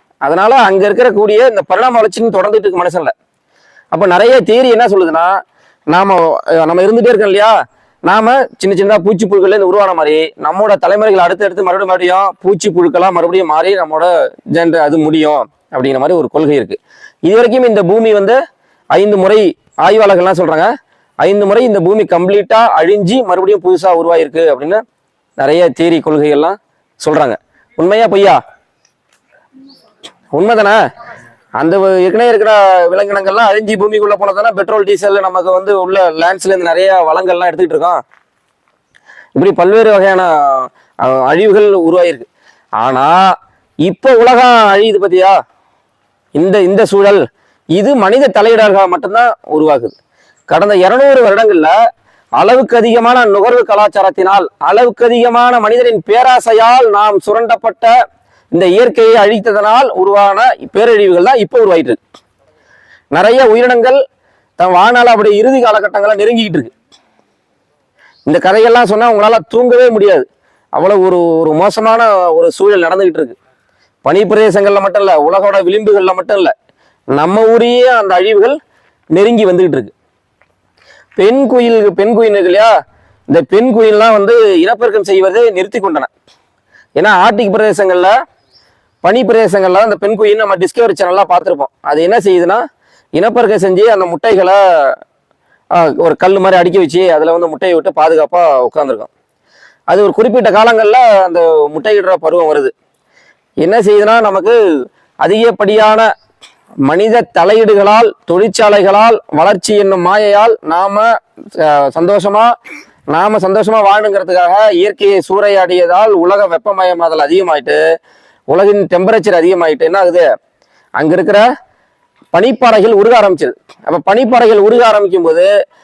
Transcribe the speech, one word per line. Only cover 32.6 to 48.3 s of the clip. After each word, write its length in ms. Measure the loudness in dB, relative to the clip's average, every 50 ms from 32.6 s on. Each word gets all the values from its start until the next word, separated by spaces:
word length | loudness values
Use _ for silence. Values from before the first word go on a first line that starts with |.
| 4 4 2 2 0 0
விலங்கினங்கள்லாம் 640 | 0 -2 -2 -2 -4 -6 -4 -4 -2 0 0 0
அழிஞ்சு 240 | 0 -2 -2 -4 -4 -2
பூமிக்குள்ள 320 | -2 -2 -2 -2 -2 -2 -2 -2
போனதானே 320 | -2 -4 -2 -2 -2 -2
பெட்ரோல், 320 | -2 -4 -4 -4 -2 -2
டீசல், 380 | -2 -2 -2 -2 -2 -2 -2 -2
நமக்கு 300 | -2 -2 -4 -4 -2 -2
வந்து 300 | -2 -2 -2 -2 -2 -2
உள்ள 300 | -2 -2 -2 0 0 0
லேண்ட்ஸ்ல 360 | 0 -2 -2 -2 -2 -4 -4
இருந்து 180 | -4 -2 -2 -2
நிறைய 480 | -2 -2 0 0 0 2 0 0 0 -2
வளங்கள்லாம் 360 | -2 -2 -2 -2 -2 -2 -4
எடுத்துக்கிட்டு 100 | -2 -2
இருக்கோம். 440 | -4 -2 -2 -2 -2 -2 -4 -4 -6 _ _ _ _ _ _ _ _ _ _ _ _ _ _ _ _ _ _ _ _ _ -20 -20 -16 _
இப்படி 200 | -4 -2 0 0
பல்வேறு 380 | 0 0 2 2 2 2 2 2
வகையான, 480 | 2 2 2 2 0 0 0 0 0 0 0 0 -2 -4 -6 -8 _ _ _ _ _ -6
அஹ், 220 | -4 -2 -2 0 0
அழிவுகள் 480 | 0 0 0 2 2 2 2 2 2
உருவாயிருக்கு. 520 | 2 0 0 0 0 0 0 0 -2 -6 -12 -20 _ _ _ _ _ _ _ _
ஆனா 680 | -6 -4 -4 -2 -2 0 0 2 2 2 2 0 0 -2 _ _ _ _ _ _ _
இப்ப 400 | -6 -4 -4 -4 -2 0 2 2
உலகம் 580 | 4 4 4 4 4 4 4 4 4 2 2 2
அழியுது 240 | 2 0 0 0 -2
பாத்தியா, 480 | -2 0 0 2 2 2 2 0 -2 _ _ _ _ _ _ _ _ _ _ _ _ _ _ _ _ _
இந்த, 300 | -6 -4 -2 0 0 0
இந்த 240 | 0 0 0 0 0
சூழல் 440 | 0 0 2 2 2 2 2 0 -2 _ _ _ _ _ _ _
இது 280 | -4 -2 -2 0 0 0
மனித 340 | 0 0 0 2 2 0
தலையீடாக 580 | 0